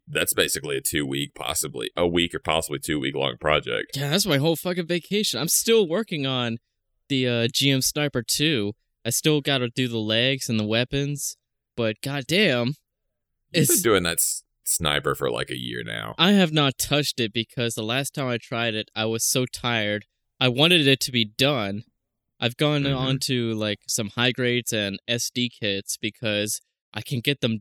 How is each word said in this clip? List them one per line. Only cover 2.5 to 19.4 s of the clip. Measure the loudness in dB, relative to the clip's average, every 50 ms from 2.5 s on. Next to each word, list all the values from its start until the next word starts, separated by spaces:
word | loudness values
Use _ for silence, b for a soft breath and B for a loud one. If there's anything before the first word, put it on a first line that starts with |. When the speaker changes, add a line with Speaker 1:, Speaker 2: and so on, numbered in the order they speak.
| 0 0 0 -2 -6 -6
Speaker 1:
two-week | -4 -2 -2 -2 -2 -2 -2
long | -2 -2 -2 -4
project. | -2 0 2 2 2 0 -2 -4 -6 -6 -6 -6
Speaker 2:
Yeah, | -6 -2 0
that's | 0 0 2
my | 2 2
whole | 2 2 2 0
fucking | 0 -2 -4 -4 -4 -4
vacation. | -2 -4 -4 -4 -2 -2 -2 -2 -2 -2 -2
I'm | -2 0
still | 0 2 4 4 4 4 4
working | 2 0 -2 -2 -4 -4 -4 -2
on | -2 0 0 0 -2 -2 -6 _ _ _ _ _ _ _ _ _ -2
the, | 0 0 2
uh, | 2 2 2 0 0
G | 0 2 2 4
M | 4 2
Sniper | 2 0 0 0 -2 0 0 -2 -2
two. | -2 0 0 2 2 2 2 0 -2 -4 _ _ _ _ _ -6
I | -4
still | -2 0 2 2 2 2
gotta | 2 0 0 0 0
do | -2 -2 -2 -2 0
the | -2 -2
legs | 0 0 2 2 2 2 0 0 -2
and | 0 0
the | 0 2
weapons, | 2 2 0 0 0 -2 -2 -2 -2 -4 -4 -6 -8 -8 -10 _ _ _ _ _ _ _
but | -2 -2 -2 -2 -4
goddamn, | -6 -6 -6 -6 -2 2 2 4 4 4 4 2 2 0 -2 -4 _ _ _ _ _ _ _ _ _ _ _ _ _ _ 2
Speaker 1:
You've |
been | 2 4
Speaker 2:
it's | 4 4 4
Speaker 1:
doing | 4 4 4 4 4
that | 2 0 0
s-, | 0 -2 -2 -6 -10 _ _ _ -4
sniper | -4 -2 0 0 2 2 2 2 0 0
for, | 0 0 -2
like, | -2 -2 -4 -6
a | -6 -8
year | -8 -8 -8 -8 -8
now. | -8 -8 -8 -8 -6 -2
Speaker 2:
I | 2 4 6
have | 6 6 4 4 4
not | 2 2 2 2
touched | -2 -2 0 0 0 0 0 -2 -2
it | -2 -2 -2
because | -4 -4 -4 -4 -4 -2 -2 -2
the | -4 -4
last | -2 -2 -2 -4 -4 -4
time | -4 -2
I | -2 -2
tried | -4 -6 -6 -4 -2 -2 -2 -2
it, | -4 -6 -6 -4
I | -4 -2
was | -2 0 0 0
so | 0 0 0